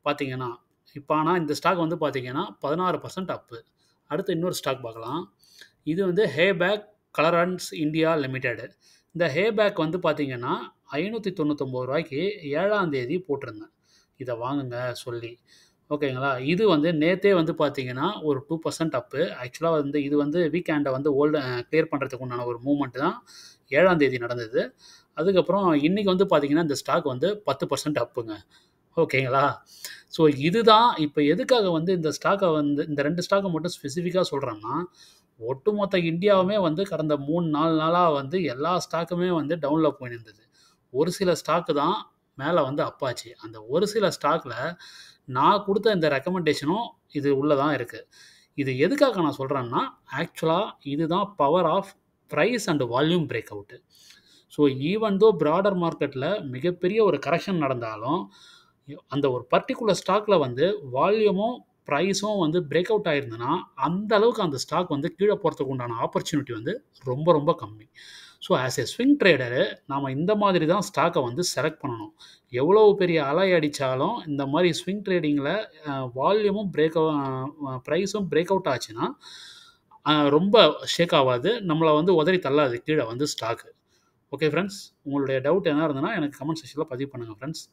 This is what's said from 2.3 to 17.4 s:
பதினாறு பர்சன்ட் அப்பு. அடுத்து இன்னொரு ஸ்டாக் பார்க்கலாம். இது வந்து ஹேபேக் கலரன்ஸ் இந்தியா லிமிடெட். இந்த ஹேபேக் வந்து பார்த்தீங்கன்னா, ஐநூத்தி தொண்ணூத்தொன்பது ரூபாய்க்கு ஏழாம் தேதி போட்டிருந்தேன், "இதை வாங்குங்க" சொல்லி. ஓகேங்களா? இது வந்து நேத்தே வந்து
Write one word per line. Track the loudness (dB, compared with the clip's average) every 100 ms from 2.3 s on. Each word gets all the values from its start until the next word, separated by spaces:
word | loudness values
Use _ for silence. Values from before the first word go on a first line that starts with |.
| -6 -6 -6
பதினாறு | -4 -2 -2 -2
பர்சன்ட் | -6 -10 -8
அப்பு. | -8 _ -20 _ _ _ _ _
அடுத்து | -6 -2
இன்னொரு | -2 -2
ஸ்டாக் | -2 -4 -4
பார்க்கலாம். | -8 -12 -8 -8 -8 _ _ -20 -20 _
இது | -6 -2 0
வந்து | 2 0 2
ஹேபேக் | 2 4 0 0 -6 _ _ 0
கலரன்ஸ் | 2 4 0 -2 -8
இந்தியா | -4 -2 0 2
லிமிடெட். | 0 -2 -4 -6 -6 -12 _ _ _ _
இந்த | -2 -2
ஹேபேக் | 0 0 2 0
வந்து | 0 -2 0
பார்த்தீங்கன்னா, | -2 -2 -4 -4 -4 -6 -8 _ _
ஐநூத்தி | -6 -4 -6 -6
தொண்ணூத்தொன்பது | -2 -2 -2 -4 -6
ரூபாய்க்கு | -4 -4 -4 -4 -6 -6
ஏழாம் | -6 -2 0 0 0
தேதி | -2 -4 -6 -4
போட்டிருந்தேன், | -6 -6 -14 -18 _ _ _ _ _
"இதை | -8 -6
வாங்குங்க" | -4 -4 -6 -6 -6
சொல்லி. | -8 -10 -10 -10 -16 _ _ _ _ _
ஓகேங்களா? | -2 -2 -2 -2 -2
இது | 0 2 4
வந்து | 4 2
நேத்தே | 2 2 2 4
வந்து | 4